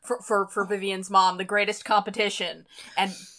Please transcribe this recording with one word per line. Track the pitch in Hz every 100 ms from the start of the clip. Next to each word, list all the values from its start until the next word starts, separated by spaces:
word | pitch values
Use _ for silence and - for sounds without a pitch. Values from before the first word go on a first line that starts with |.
for, | - 247
for, | - 208 190
for | - 190
Vivian's | 202 196 190 190
mom, | 190 185 180
the |
greatest | 185 208 202 208 -
competition. | 214 190 196 208 - 180 160 - - - -
And | 190 190 -